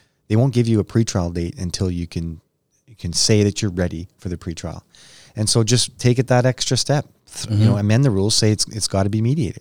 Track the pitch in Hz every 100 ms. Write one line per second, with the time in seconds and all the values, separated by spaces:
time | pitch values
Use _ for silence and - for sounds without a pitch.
0 | _ _ - 110 135 123 117 110 95 117
1 | 113 101 85 87 85 - 90 - 95 87
2 | 85 - 82 80 _ _ _ _ _ 113
3 | 90 82 - 107 104 - 107 87 87 80
4 | 92 _ 95 87 - 80 82 82 - _
5 | - - - - 107 120 113 127 - -
6 | 123 120 120 123 127 123 - 127 - 143
7 | - _ _ - - 107 110 101 104 113
8 | 143 95 101 - 110 104 - 107 - 98
9 | 98 110 113 151 98 -